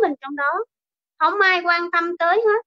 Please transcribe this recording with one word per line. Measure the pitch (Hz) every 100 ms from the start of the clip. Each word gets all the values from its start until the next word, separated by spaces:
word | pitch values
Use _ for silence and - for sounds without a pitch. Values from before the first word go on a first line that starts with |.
mình | 392 285
trong | 277 285
đó. | 285 349 466 _ _ _ _ _
Không | 320 403
ai | 381 359
quan | 349 349 349
tâm | 349 339 339
tới | 339 392 453
hết. | 427